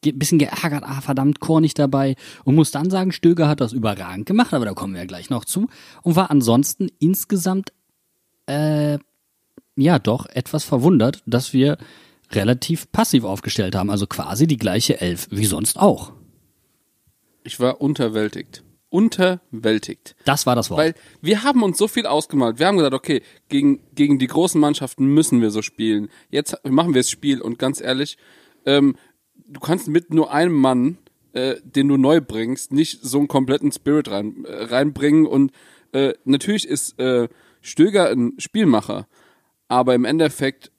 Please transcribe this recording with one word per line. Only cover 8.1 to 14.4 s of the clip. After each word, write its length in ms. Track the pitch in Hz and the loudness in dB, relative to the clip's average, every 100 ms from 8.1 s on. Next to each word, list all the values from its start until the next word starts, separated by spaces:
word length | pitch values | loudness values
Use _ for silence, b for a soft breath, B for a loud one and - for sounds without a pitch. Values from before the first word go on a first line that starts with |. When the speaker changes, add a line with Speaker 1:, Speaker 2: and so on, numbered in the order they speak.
| _ _ _ - | _ _ _ -8
Speaker 1:
äh, 520 | 143 151 151 147 147 _ _ _ _ _ - _ - | -2 0 0 0 -2 _ _ _ _ _ -20 _ 0
ja, 220 | 139 160 | 4 4
doch 280 | - 117 - | 2 -2 -4
etwas 360 | - - 151 | -8 -4 -6
verwundert, 600 | - 135 143 170 113 143 - | -2 2 4 4 2 -2 -2
dass 260 | 120 123 | -2 0
wir 260 | 135 139 151 B B B B _ | 2 2 0 B B B B _
relativ 640 | 107 101 123 - 165 - | -4 -4 -6 -8 -8 -4
passiv 320 | - 226 135 | -4 0 0
aufgestellt 500 | 104 98 - - 95 | 0 -8 -6 -4 -2
haben. 160 | 95 98 | -2 -2
Also 160 | 101 101 | -2 -4
quasi 400 | - - 101 | -6 -8 0